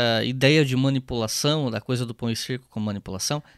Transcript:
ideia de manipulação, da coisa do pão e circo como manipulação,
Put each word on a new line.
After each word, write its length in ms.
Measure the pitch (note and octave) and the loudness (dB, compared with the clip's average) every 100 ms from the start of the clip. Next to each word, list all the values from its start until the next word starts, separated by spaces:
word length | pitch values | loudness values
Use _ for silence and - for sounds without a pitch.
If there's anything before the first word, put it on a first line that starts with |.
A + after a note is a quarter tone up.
| A#2+ A2+ | 2 2
ideia 400 | A2+ C3 C#3 D#3 | 0 2 4 6
de 100 | C#3+ | 4
manipulação, 960 | C3 C3+ C3+ C3 B2 A2 - D3 D#3 C3+ | 2 2 0 -2 -4 -2 -2 0 0 0
da 80 | A2 | -4
coisa 280 | - B2 A#2+ | -2 -4 -4
do 80 | |
pão 160 | A#2 A#2 | -4 -4
e 40 | |
circo 300 | A2+ - B2+ - | -4 -4 -8 -8
como 160 | - G#2+ | -6 -4
manipulação, 560 | G2+ - F#2+ - D3 - | -4 -6 -6 -4 -4 -6